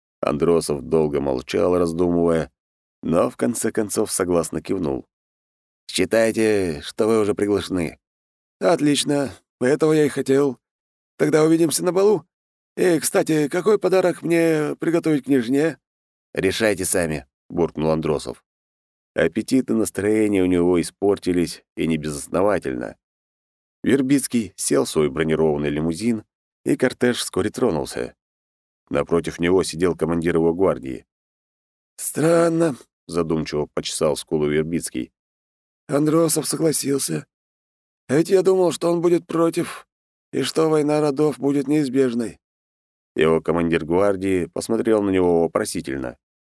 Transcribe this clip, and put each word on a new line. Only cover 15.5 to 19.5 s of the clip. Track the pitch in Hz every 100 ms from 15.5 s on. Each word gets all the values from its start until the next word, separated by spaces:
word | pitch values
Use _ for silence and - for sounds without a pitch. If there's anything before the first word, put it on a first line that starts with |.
| 139 160 135 _ _ _ _ _
«Решайте | - 92 90 110 95 92
сами», | 98 85 76 - _ -
буркнул | 87 80 - 78
Андросов. | 80 76 73 62 60 _ _ _ _ _ _ _
Аппетит | - 82 - 104